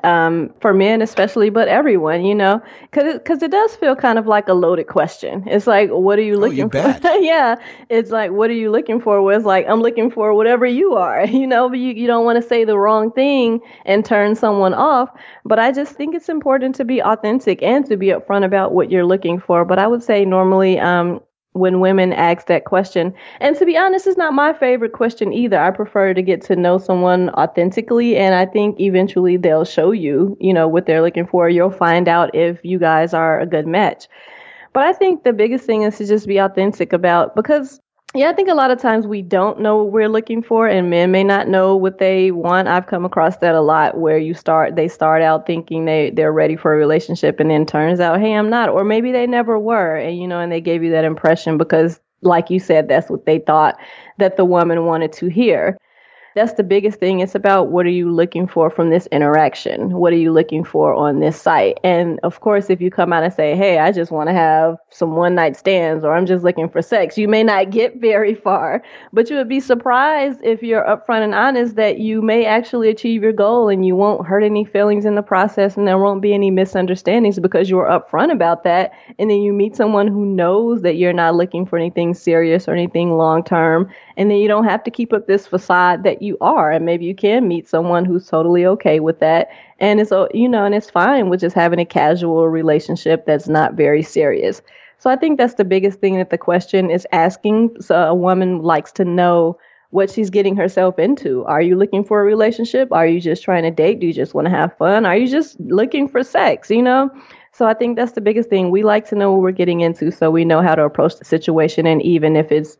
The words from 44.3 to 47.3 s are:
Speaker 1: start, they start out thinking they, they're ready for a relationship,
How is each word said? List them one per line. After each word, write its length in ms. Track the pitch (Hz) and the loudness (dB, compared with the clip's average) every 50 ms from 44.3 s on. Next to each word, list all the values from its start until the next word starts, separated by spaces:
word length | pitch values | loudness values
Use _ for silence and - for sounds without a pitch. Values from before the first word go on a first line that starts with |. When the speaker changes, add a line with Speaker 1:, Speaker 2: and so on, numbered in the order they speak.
| 170 | -8
Speaker 1:
start, 420 | - - 175 160 160 151 - - 170 | -6 -2 0 0 0 0 0 0 -2
they 100 | 156 170 | -4 -4
start 340 | - - 156 156 160 160 | -2 -2 0 2 2 2
out 240 | 165 160 160 151 - | 2 2 0 0 -2
thinking 400 | - 170 165 165 - 160 160 165 | -4 -6 -6 -6 -8 -6 -6 -4
they, 260 | 160 156 156 147 - | -2 0 0 0 -2
they're 200 | - 160 160 156 | 0 -2 0 0
ready 240 | 156 156 156 151 160 | 0 0 0 0 -2
for 180 | 156 - 160 151 | -2 0 0 2
a 40 | 151 | 2
relationship, 600 | 151 147 156 170 165 - 165 - - 151 | 2 2 2 0 -2 -4 -8 -2 -2 -2